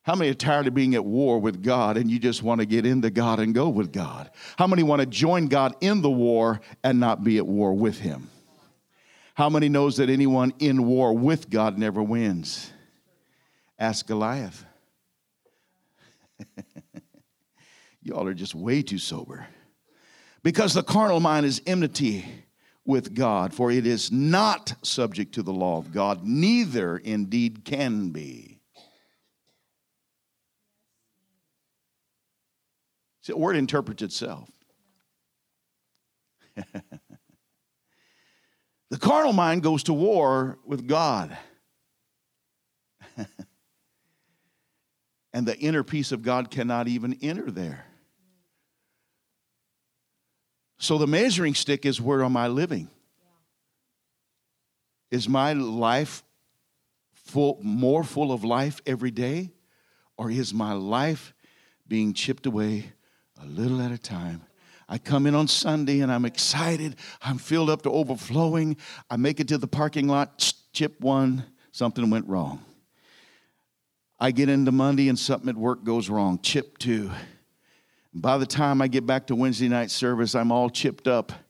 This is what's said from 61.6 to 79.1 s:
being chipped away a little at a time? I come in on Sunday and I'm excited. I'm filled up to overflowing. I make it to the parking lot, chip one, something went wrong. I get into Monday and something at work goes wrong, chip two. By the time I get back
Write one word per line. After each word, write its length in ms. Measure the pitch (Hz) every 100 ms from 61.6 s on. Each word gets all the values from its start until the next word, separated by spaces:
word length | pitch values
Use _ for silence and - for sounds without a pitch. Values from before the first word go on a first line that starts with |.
| _ _ _
being 260 | 110 107
chipped 340 | 95 - 127 135
away 460 | 107 107 104 104 _ _ _ _ -
a 60 |
little 380 | 71 76 120 127
at 80 | 123
a 80 | 120
time? 420 | - 92 87 85 80 _ _ - -
I 80 | 113
come 300 | - 139 143
in 80 |
on 120 | 147 156
Sunday 520 | - 165 156 139 143
and 120 | 135
I'm 140 | 120
excited. 720 | 120 - - 143 165 160 156 - - -
I'm 160 | 135 127
filled 320 | - 160 156
up 140 | 156
to 80 | 139
overflowing. 840 | 139 135 127 - 139 165 160 156 147 - - -
I 60 | 120
make 220 | 139 151
it 80 | 143
to 100 | 147
the 80 | 131
parking 400 | 147 151 151 139
lot, 460 | 143 - - - - _
chip 260 | - 151 -
one, 440 | 131 135 131 131 120 _ _
something 380 | - 120 123 113
went 180 | 110 90
wrong. 380 | 95 73 69 - _ _ _ _ - _ _ _ _ _ _ _ _ _ _
I 120 | 127
get 180 | 123 139
into 220 | 139 135
Monday 360 | 131 139 139 135
and 100 | 120
something 320 | - 131 127
at 60 |
work 280 | 113 117 123
goes 260 | 107 117 98
wrong, 300 | 107 98 90
chip 360 | - 143 - _
two. 320 | 123 113 98 90 - - _ _ _ _ _ _ _
By 240 | 85 127 135
the 80 |
time 360 | 131 139 143 135
I 60 | 135
get 180 | 127
back 220 | 120